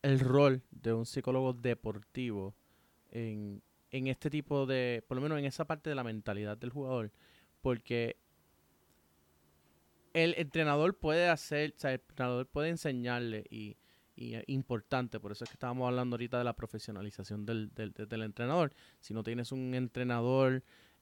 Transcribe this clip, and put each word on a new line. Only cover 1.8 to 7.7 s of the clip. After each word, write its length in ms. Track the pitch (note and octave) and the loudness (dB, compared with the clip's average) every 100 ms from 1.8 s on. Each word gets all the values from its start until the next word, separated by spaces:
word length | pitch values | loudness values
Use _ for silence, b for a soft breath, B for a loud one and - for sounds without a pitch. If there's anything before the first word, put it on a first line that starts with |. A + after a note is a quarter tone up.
| A2 G2 - C3 A#2+ G2+ F#2+ - _ _ _ _ - | -4 -8 -8 -6 -4 -4 -6 -10 _ _ _ _ -12
en, 500 | A#2 A2+ G#2+ G#2 G2+ - _ _ | -8 -6 -6 -8 -10 -16 _ _
en 160 | C3 C3 | -4 -2
este 220 | B2+ D3+ | -2 -2
tipo 360 | D3 - C#3 C3 | -2 0 0 2
de, 380 | B2+ B2 A#2 - | 0 0 -2 -4
por 80 | B2+ | -2
lo 60 | |
menos 160 | D3 D3+ | 0 0
en 80 | C#3 | -2
esa 200 | - D#3 | -2 -4
parte 240 | D#3 D#3 | -4 -4
de 60 | C3+ | -4
la 80 | |
mentalidad 540 | A#2 G#2+ G#2+ G2+ G#2 A2 | -4 -4 -4 -4 -4 -6
del 140 | B2 | -6
jugador? 400 | C#3 C3 B2 G#2+ - b b b _ | -6 -2 -2 -2 -8 b b b _
Porque 560 | C3 | 0